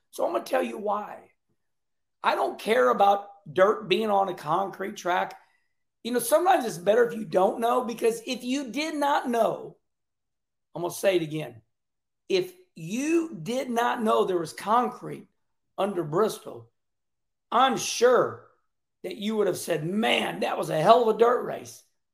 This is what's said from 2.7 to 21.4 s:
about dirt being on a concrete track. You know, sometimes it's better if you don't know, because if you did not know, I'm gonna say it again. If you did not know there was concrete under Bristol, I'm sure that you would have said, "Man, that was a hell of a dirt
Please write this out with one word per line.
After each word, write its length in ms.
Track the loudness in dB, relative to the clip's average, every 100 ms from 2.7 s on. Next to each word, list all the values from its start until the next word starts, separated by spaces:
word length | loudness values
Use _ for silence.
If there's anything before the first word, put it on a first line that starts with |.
| 2 4
about 360 | 4 4 4 -2 -20 -4
dirt 360 | 4 4 4 0
being 200 | 0 2
on 200 | 0 0
a 60 |
concrete 600 | -4 -2 -2 -2 -6 -10 -6
track. 380 | -2 -2 -2 -8 _ _ _ _ _ _
You 80 | -4
know, 80 | -2
sometimes 440 | 2 2 4 2
it's 140 | 0 -4
better 260 | 2 4
if 100 | 4
you 100 | -2
don't 340 | -2 2 2 2
know, 240 | 0 0
because 400 | -2 -2 -2 -2
if 200 | -6 -6
you 260 | -4 -4 -4
did 240 | -6 -4
not 340 | -2 0 0 0
know, 480 | 0 0 -2 -10 -18 _ _ _ _ _ _ _ _ _
I'm 100 | -8
gonna 120 | -8
say 220 | -2 2 2
it 60 |
again. 400 | 0 -8 -10 -14 _ _ _ _ _ _ -2
If 240 | -2 -2 -8 _ -16
you 600 | -8 -4 0 0 -2 -8
did 280 | -6 -4 -4
not 340 | -2 -2 0
know 200 | 2 2
there 140 | 2 0
was 140 | -4
concrete 760 | -8 0 2 0 -4 -12 -14 -16 _ _ _ _ -4
under 280 | -2 -2
Bristol, 640 | -2 0 0 -2 -14 -18 -20 _ _ _ _ _ _ _ -2
I'm 260 | 2 2 2
sure 720 | -4 2 4 6 2 -2 -18 _ _ _ _ _
that 140 | -12 -8
you 180 | -4
would 140 | 0 0
have 100 | 0
said, 260 | -4 -4
"Man, 560 | -2 -2 0 0 -2 -4
that 160 | -4 -4
was 140 | -2
a 100 | 2
hell 220 | 6 6 6
of 80 | 4
a 20 |
dirt 240 | 4 4